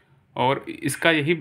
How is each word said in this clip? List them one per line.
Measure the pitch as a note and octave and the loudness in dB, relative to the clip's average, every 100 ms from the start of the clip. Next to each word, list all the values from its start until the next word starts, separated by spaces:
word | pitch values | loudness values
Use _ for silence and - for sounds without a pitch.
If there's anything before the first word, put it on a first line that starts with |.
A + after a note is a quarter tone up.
| _ _ _ - | _ _ _ -2
और | B2+ C#3 - | 0 0 -4
इसका | - C#3+ - E3 | -8 -6 0 2
यही | D#3+ C#3+ E3 | 2 2 -2